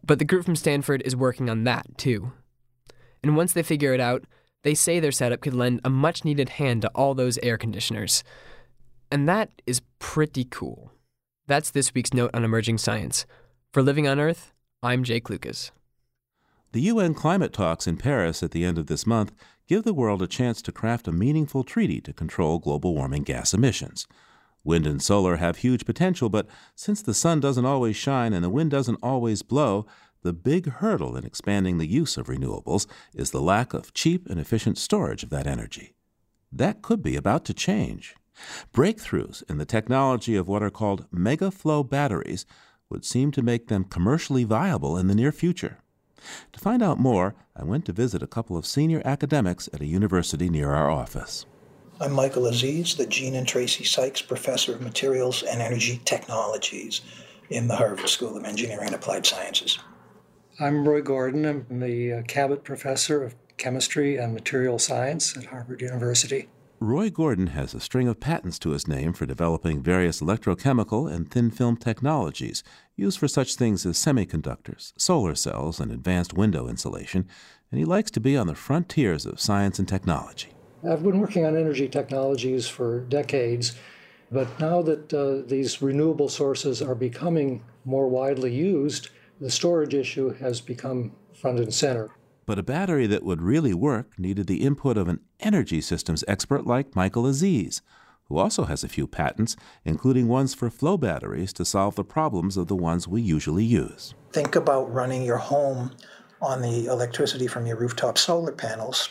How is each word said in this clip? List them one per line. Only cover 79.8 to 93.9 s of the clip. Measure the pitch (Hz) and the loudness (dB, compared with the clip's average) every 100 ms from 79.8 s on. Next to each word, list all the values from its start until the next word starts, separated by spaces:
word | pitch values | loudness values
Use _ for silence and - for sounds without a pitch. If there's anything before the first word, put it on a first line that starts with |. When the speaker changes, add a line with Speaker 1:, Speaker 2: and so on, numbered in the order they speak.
Speaker 2:
and | 90 | 0
technology. | 95 - 73 - - - - - - 165 | 0 0 -2 -4 -12 -16 -18 -20 -8 -2
Speaker 4:
I've | 156 | 0
been | 196 190 | 2 2
working | 214 180 | 2 2
on | 156 160 | 2 2
energy | 156 135 135 | 0 0 -2
technologies | 143 135 135 135 135 127 131 120 | -2 -2 -2 0 0 0 -2 -2
for | - 120 120 | -4 -2 -2
decades, | 123 143 143 139 120 120 120 - - - - - - | 0 -2 0 0 0 0 -4 -6 -16 -20 -20 -20 -4
but | 131 131 - | -2 -2 -2
now | 160 175 | 2 2
that, | 160 151 151 | 2 0 -2
uh, | 147 139 135 123 | 0 0 -2 0
these | 135 127 - | 0 0 0
renewable | 135 143 160 143 135 | 0 4 2 2 0
sources | - 139 131 143 120 | 0 0 0 -2 -2
are | 135 | -2
becoming | 120 127 - 170 165 139 117 - - | -2 -4 -2 0 2 0 -2 -10 -12
more | 131 135 131 | -2 0 2
widely | 127 135 131 127 | 2 2 0 0
used, | 127 190 160 147 - - - - - | 0 2 2 0 -2 -10 -20 -20 -10
the | 131 | -4
storage | - 175 165 147 | 0 2 2 2
issue | 139 131 139 131 | 0 0 -2 -2
has | - 131 117 | -2 -4 -4
become | - 120 131 127 113 - _ | -6 -8 -6 -4 -6 -10 _
front | - 131 120 | -6 -2 0
and | 110 | 0
center. | - 143 117 107 - _ _ - | 2 0 0 -4 -12 _ _ -6
Speaker 2:
But | 101 | -4
a | |
battery | 92 151 190 147 110 | -2 -2 2 2 4
that | 104 | 2
would | 98 82 | 0 0
really | 87 156 139 | 2 4 4
work | 87 143 | 2 2